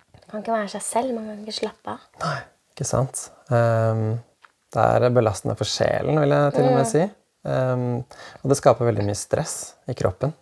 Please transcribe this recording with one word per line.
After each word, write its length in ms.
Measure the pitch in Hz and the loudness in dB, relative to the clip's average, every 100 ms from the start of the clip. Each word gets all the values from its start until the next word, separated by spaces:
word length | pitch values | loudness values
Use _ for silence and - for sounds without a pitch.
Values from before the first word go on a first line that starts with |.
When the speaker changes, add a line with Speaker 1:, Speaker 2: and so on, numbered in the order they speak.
| _ - - | _ -20 -14
Speaker 1:
kan 120 | 214 | -10
ikke 140 | 220 226 | -4 -4
være 120 | 202 | -4
seg 120 | 202 | -8
selv, 320 | - 226 262 233 | -4 -4 -2 -4
man 100 | 220 | -8
kan 200 | 208 214 | -12 -12
ikke 140 | 214 | -6
slappe 280 | 214 - - | -6 -8 -12
av. 120 | 208 - - | -12 -14 -8
Speaker 2:
Nei, 180 | 165 135 - _ _ - | -6 -6 -10 _ _ -8
ikke 100 | - | -2
sant. 440 | 117 131 - - - - | 0 -2 -6 -14 -18 -2
Ehm, 680 | 120 117 113 113 110 110 113 - _ - _ _ | 2 4 2 2 0 0 -2 -6 _ -20 _ _
det 100 | 117 | 2
er 280 | 117 117 120 | 4 6 4
belastende 460 | 123 110 101 123 110 | 4 2 0 -4 -4
for 60 | 110 | -4
sjelen, 540 | - - - - 156 | 0 0 2 0 2
vil 100 | 143 | 4
jeg 240 | 143 147 | 4 2
til 120 | 147 139 | 2 4
og 60 | |
med 140 | 139 135 | 4 2
Speaker 1:
Mm. 0 | |
Speaker 2:
si. 260 | 147 190 - _ _ - | 2 0 -4 _ _ -4
Ehm, 580 | 135 127 127 123 120 127 - - - | -2 0 0 0 -2 -6 -14 -20 -8
og 60 | - | 0
det 80 | 135 | 2
skaper 280 | - 117 117 | 4 2 2
veldig 200 | 104 101 | 0 -2
mye 100 | 101 | -4
stress 580 | - - 160 - - - - | -4 -4 -4 -8 -12 -14 -12
i 60 | |
kroppen. 400 | 123 101 - 139 - | -4 -2 -2 -4 -4